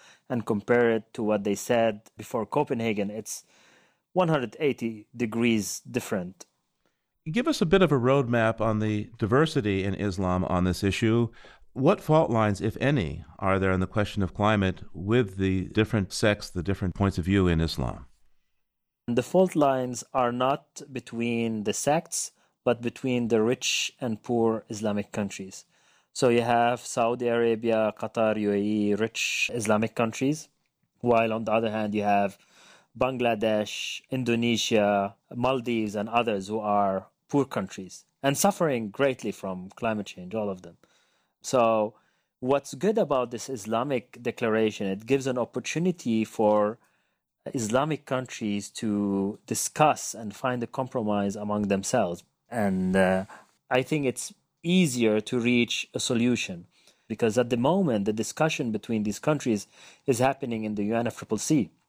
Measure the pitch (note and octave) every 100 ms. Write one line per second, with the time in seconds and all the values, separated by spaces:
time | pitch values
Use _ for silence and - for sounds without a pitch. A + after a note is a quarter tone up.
0 | - _ - B2 G#2+ G#2 - A#2+ A#2 A2
1 | - - G#2+ G#2 G2+ G2+ - A#2+ A2+ G#2+
2 | - - G#2+ A#2+ G#2 D3 C#3+ A#2+ A2+ G#2
3 | G2 G#2+ - - - _ _ _ _ _
4 | _ F3+ F3 D3+ A#2 - D3 A#2+ A2+ G#2+
5 | - A#2 A#2 A#2 A#2+ A2 G2 - - A#2+
6 | - G#2 F2+ - - _ _ _ _ _
7 | _ _ D#3 G#3+ D#4+ - E3 F#3+ E3 C#3
8 | B2 C#3 A#2+ A#2+ A2 A2+ A2+ G#2+ G#2+ G#2
9 | - - G#2+ B2+ D#3+ C#3+ G#2 G2 G2 F#2+
10 | G#2 F#2 F#2 F2+ F2+ F2+ F2+ F2 G2 F#2
11 | A2 A#2 A#2 - - - - A#2 C#3 -
12 | - D#3 - A2+ G#2+ F#2+ G#2+ - C3 D3
13 | D#2 D#2+ - - F#2+ F#2+ F#2+ F#2 F#2 G#2+
14 | G2 G#2 F#2 - G#2 G#2+ F#2+ F2+ - -
15 | G2 A#2+ G2+ F#2+ F#2+ F#2 F#2 G#2 A2 A2
16 | F#2 - A2 G#2 - F2+ E2 F#2+ F#2+ -
17 | G2 F#2 F2 G2 F2+ E2 E2 - A#1+ G#1
18 | - _ _ _ _ _ _ _ _ _
19 | - A#2+ - F3+ F#3 D#3+ C#3 C3 B2+ A#2+
20 | - C3+ A#2+ B2 C3 D3+ _ - D3 B2+
21 | - A#2 A#2+ A#2 A#2 A2 G2+ - C#3 D#3+
22 | - - - - _ _ B2 A#2 A#2 -
23 | C3 B2 A2+ A2+ A2 C3 - - - -
24 | B2+ G#2+ - A#2+ A2+ A2 - G#2 G#2+ G#2
25 | - - G2+ - F#2+ - - _ _ _
26 | _ - B2+ A#2+ A#2+ A#2+ A#2+ B2 - B2+
27 | A#2 B2 A#2+ A#2 A#2 A2+ A#2 A2 G#2+ -
28 | A2+ A#2+ A2 G#2+ G#2 G2+ G#2 G#2+ G#2 G2+
29 | A2+ - - - - B2 G#2+ G#2+ A2+ -
30 | A2+ - C3+ D3+ - _ _ _ _ _
31 | A#2+ A2+ A2+ A2 A2 A2 A2+ A2 G#2+ G#2
32 | G#2 G2+ G2+ - _ _ - - _ A2
33 | B2+ B2+ A#2+ A2 A2 G#2+ G#2 - - -
34 | - C3 A#2+ A#2 A#2+ A2 - A2 G2+ G2+
35 | G2 - _ B2 B2 C3 A#2+ A2+ G#2+ G#2
36 | A2 A#2 A#2 G2+ F#2+ A2 G#2+ G#2 G2+ F#2+
37 | - _ _ C#3+ C3+ A#2 F#2+ - F#2 -
38 | _ _ C#3 C#3 G3+ - E3 A#2+ G#2+ A2+
39 | C#3 A#2+ G#2+ - G2 F#2 F#2 - A#2 G#2+
40 | G2 - F2+ A2 G#2 F#2 F2 - _ _
41 | _ _ _ _ - B2+ A2+ A2 G#2+ -
42 | _ _ _ _ B2+ C#3 - C3+ F#3+ A3
43 | D3 C3+ A#2+ A#2+ - B2 G#2+ A2+ C#3+ B2+
44 | - B2 A#2+ - A#2 A2 A2 - G2 G2
45 | A2+ C3+ C3 B2 A2+ B2+ - D#3 F3+ E3+
46 | B2 A2 G#2+ - G#2+ G#2+ G#2 A#2 _ _
47 | _ _ _ _ - C3 G#2+ B2 D3+ C#3+
48 | - C3 B2+ - G#2+ G2+ - - A2 G#2
49 | G2+ G2 G2 - - A#2 - - D3+ -
50 | - G#2 G#2+ - B2+ B2 A#2 - B2+ B2+
51 | G#2 G#2 G2+ G#2 G#2 G#2 G2+ G2 - B2+
52 | F2+ F2 _ _ _ A#2+ G2+ F#2 F#2 F#2+
53 | F#2 F#2 F#2+ - _ _ _ C3 B2+ D#3
54 | C3 - - - _ _ E3 F#3 D#3+ B2
55 | A2 G#2+ - B2 A#2+ B2 A2+ - - B2+
56 | - A#2 B2 A#2 - E2+ - _ _ _
57 | - A2 A#2 A2+ A#2+ A#2+ C3 F#3+ E3+ A2
58 | G2+ G#2+ G#2+ - D#3 - B2 G#2+ - A2
59 | G#2 G2+ - D3+ B2+ G#2 - _ - -
60 | - A#2 C3 C3+ B2+ A2+ G#2+ G#2+ G#2 A#2
61 | A#2 - - G#2+ - D#3 G#2 _